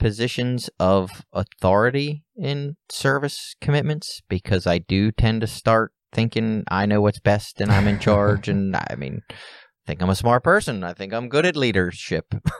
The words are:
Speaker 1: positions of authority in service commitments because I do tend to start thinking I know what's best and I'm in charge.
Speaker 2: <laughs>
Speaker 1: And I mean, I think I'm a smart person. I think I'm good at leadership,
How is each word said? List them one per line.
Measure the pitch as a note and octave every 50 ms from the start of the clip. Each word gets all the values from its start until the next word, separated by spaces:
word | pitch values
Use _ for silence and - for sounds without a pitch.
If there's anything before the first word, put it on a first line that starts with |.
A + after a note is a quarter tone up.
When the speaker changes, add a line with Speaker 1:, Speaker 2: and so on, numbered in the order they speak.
Speaker 1:
positions | A#2+ A2 G2+ A2 A#2+ B2 - - B2 B2 B2+ A#2+ - - _ -
of | F2+ F#2 F#2+ G2 F#2 F2+ - - - _
authority | - F#2+ F#2+ _ - - - F#2 G2 G#2 A2+ B2 C3 C#3 C#3+ D3 D3+ D3 _ _ -
in | A#3+ D#3 C3+ C#3+ C#3+ C#3+ C#3+ D#3+ _ _ -
service | - - - C3+ C3+ C#3 D3 C#3+ - - - - - -
commitments | - - C#3+ D3 - D3+ D3+ D#3 - - - - _ -
because | F#2+ F2+ - - G2+ F2+ -
I | F2+ F2 F2
do | - - F#2+ G2 G#2 A2
tend | - - A2 A2 A2+ A2+
to | A2+
start | A2 - - - A2+ A2+ A2+ A2 - _ _ _ _
thinking | - A2+ A2+ A#2 - A2+ A2+ A2+ A2 G#2+ - -
I | F2 F#2+ G2+
know | G#2 G#2 G#2
what's | G#2 G#2 - -
best | - G2+ G#2 G#2 - - - -
and | G2+ G#2
I'm | G2+ G2 G2+
in | G#2 G2+ G2+
charge. | - G#2 G#2 G2+ G2+ G#2 G#2 G2 - G#2
Speaker 2:
<laughs> |
Speaker 1:
And | G2+ G2+ G2 F#2+ F#2
I | - - - - -
mean, | C#2 C2+ - A2+ - -
I | - - - - - - - _ _ _ -
think | - D#2+ F2+
I'm | F2+ F#2
a | F#2+
smart | - - A#2 A#2+ B2
person. | - E3 F#3 G#3+ - - A#2 F#2+
I | F2+ F2
think | F2 - G2 G2 A2+
I'm | A#2 B2 A#2+
good | C#3 D3 E3+
at | F3+ F3
leadership, | D3 C3 A#2 F#2+ F#2+ F2+ F2 - - - - F2 D#2+ - - - - - D#3+ -